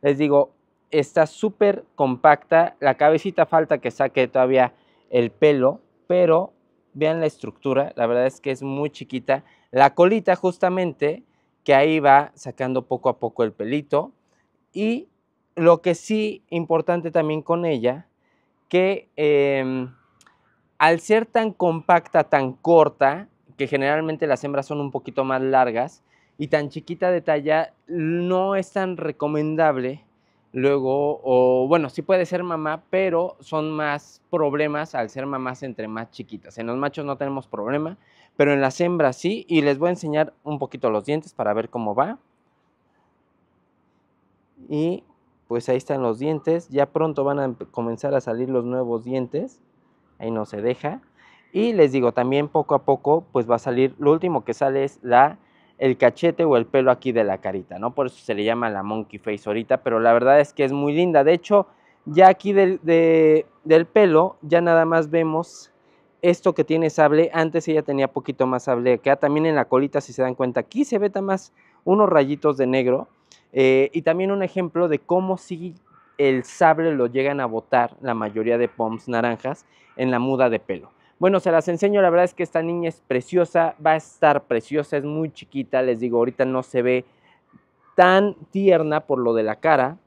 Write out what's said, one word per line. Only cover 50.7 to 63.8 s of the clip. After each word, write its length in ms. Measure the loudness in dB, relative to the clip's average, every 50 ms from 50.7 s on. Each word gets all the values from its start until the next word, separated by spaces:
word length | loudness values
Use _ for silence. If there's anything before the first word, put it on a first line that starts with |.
| -4 -4 -6 -8 -8 -8 _ _ _ _ _ _ _ _ _ _ _
Y 220 | -2 -2 -2 4
les 180 | 4 4 4 4
digo, 200 | 2 0 0 0
también 360 | 0 -2 -2 0 -2 -2 -2
poco 260 | _ -4 -2 0 -2
a 100 | -2 0
poco 420 | 0 -2 0 _ 0 0 0 -2 _
pues 200 | _ -4 0 0
va 60 | -2
a 20 | -2
salir, 360 | -2 -4 -2 0 0 0 -2 -2
lo 120 | 0 2
último 320 | 2 2 0 -2 -4 -4 -4
que 100 | -6 -6
sale 300 | -4 -2 -2 -2 -2 -4
es 160 | -4 -8 _ _
la, 360 | 2 4 4 4 4 2 -6 _ _ _ _ _ _ _ _
el 200 | 0 0 0 4
cachete 460 | 2 2 2 2 -2 -2 0 2 2
o 120 | 2 2
el 80 | 2 0
pelo 260 | 0 0 2 4 4
aquí 220 | 2 2 0 -4 0
de 100 | 0 0
la 140 | 0 -2 -4
carita, 400 | -6 -8 -8 -8 -10 _ -14 -8
¿no? 160 | -8 -8 -4
Por 120 | -4 -4
eso 100 | -4 -6
se 180 | -12 _ -8 -6
le 100 | -4 -2
llama 260 | -2 -2 -2 -2 -4
la 120 | -4 -6 -6
monkey 360 | -6 -6 -8 -8 -10 -14 -14
face 240 | _ -8 -8 -8 -6
ahorita, 360 | -6 -6 -6 -2 _ -2 -2 _
pero 180 | -2 -2 2
la 120 | 4 4 4
verdad 260 | 4 4 4 4 4
es 140 | 4 2 0
que 100 | -2 -2
es 80 | -2 -2
muy 220 | -2 -2 -2 0
linda. 280 | 0 0 2 2 4 4
De 120 | 4 2
hecho, 320 | 2 0 2 2 2 2 _ _ _ _ _ _ _ _
ya 220 | -6 4 8 8 8
aquí 260 | 8 6 -2 -2 2
del, 260 | 2 2 2 2 -2 -2
de, 640 | 2 2 4 4 4 4 6 6 6 4 4 2 _ _ _ _
del 200 | 4 4 4